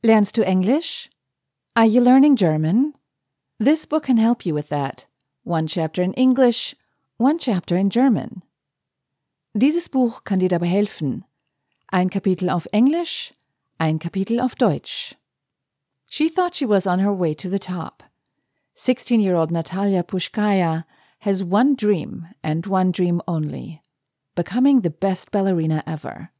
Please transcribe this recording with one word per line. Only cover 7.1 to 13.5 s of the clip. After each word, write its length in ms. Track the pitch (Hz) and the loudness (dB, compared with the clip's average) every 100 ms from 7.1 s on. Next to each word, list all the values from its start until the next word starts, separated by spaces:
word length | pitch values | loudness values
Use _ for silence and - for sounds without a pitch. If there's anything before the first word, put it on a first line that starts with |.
| _ | _
one 200 | 247 330 | 0 0
chapter 380 | - 185 - 180 | 0 -2 0 0
in 140 | 196 | 2
German. 540 | 233 269 175 - - _ _ _ _ _ _ _ _ _ _ _ | 2 2 2 -4 -14 _ _ _ _ _ _ _ _ _ _ _
Dieses 360 | 208 269 339 - | 2 2 2 -2
Buch 340 | 262 240 226 | 0 0 -2
kann 160 | - 190 | -4 0
dir 100 | 180 | 2
dabei 200 | 175 175 | 0 2
helfen. 560 | 196 208 - 143 - - _ _ _ _ _ _ | 0 0 -4 -4 -4 -10 _ _ _ _ _ _
Ein 200 | 190 185 | -2 0
Kapitel 420 | 196 190 180 175 | 0 -2 0 0
auf 180 | 165 - | -2 0
Englisch, 640 | 208 262 330 339 - - _ _ | 2 2 2 -4 -8 -12 _ _